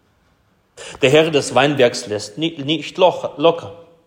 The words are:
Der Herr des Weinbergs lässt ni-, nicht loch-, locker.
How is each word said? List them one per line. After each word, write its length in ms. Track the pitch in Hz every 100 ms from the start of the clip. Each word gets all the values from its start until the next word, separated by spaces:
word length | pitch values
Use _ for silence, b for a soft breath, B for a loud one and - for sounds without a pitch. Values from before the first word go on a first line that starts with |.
| _ _ _ _ _ _ _ - B B
Der 80 | 135
Herr 220 | 151 160
des 220 | 143 127
Weinbergs 540 | 123 143 143 - 120 -
lässt 300 | 104 - -
ni-, 260 | 165 165
nicht 340 | 135 160 - -
loch-, 400 | 180 - 120 -
locker. 480 | 165 - 104 - - _